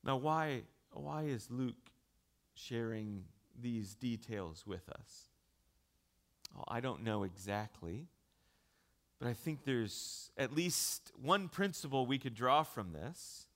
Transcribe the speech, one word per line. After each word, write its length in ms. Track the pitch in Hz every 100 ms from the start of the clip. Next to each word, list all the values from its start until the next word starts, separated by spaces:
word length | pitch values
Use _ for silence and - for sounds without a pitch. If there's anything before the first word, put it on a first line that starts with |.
Now, 140 | - 135
why, 460 | 147 160 156 127 - _ _
why 320 | - 143 151 151
is 220 | 123 -
Luke 440 | 123 127 - - _ _ _ _ _ _
sharing 680 | - - 117 113 110 107 101 92 - _ -
these 380 | 120 117 98
details 720 | 101 123 113 117 107 87 80 101
with 220 | 92 -
us? 400 | - - - - _ _ _ _ _ _ _ _ _ _ _ -
Well, 100 | 101 -
I 120 | 117
don't 220 | 127 82
know 200 | 113 107
exactly, 840 | 98 90 95 104 107 - 85 104 170 _ _ _ _ _ _ _ _ _ _ _
but 80 | 120
I 60 |
think 320 | 117 160 147
there's 680 | - 127 107 - - - - -
at 160 | 135
least 600 | 147 175 - - - - -
one 260 | 127 196 185
principle 560 | - 196 170 151 135
we 140 | 123 135
could 160 | 135
draw 280 | 110 127 143
from 300 | 156 - 95
this. 540 | 78 104 175 - - -